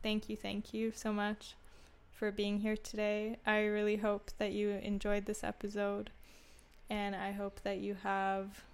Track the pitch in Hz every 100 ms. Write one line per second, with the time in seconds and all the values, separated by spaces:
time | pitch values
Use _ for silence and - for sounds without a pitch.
0 | 220 214 - 214 202 202 - 220 220 220
1 | 220 208 208 214 - - - - - -
2 | - - 214 208 202 208 214 214 - 214
3 | 208 208 214 233 - 214 214 208 208 208
4 | 208 202 - - 208 208 208 202 208 202
5 | 208 208 202 214 - - 208 208 202 202
6 | 208 - - - - - - - - 208
7 | 202 190 196 202 202 - 202 196 202 196
8 | 196 196 190 196 196 196 -